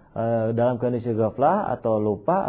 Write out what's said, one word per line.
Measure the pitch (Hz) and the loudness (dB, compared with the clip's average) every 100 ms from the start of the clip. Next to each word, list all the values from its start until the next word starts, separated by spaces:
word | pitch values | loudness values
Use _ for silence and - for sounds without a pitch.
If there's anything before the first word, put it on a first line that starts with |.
| - | -14
eh, | - 113 117 113 | -6 -2 0 0
dalam | 117 120 120 | 2 0 0
kondisi | 123 123 117 | -2 -2 -2
ghaflah | 110 110 - 143 196 - | 0 0 2 2 2 -2
atau | 117 113 107 | -4 0 0
lupa, | 107 101 - 190 | 0 -2 0 -2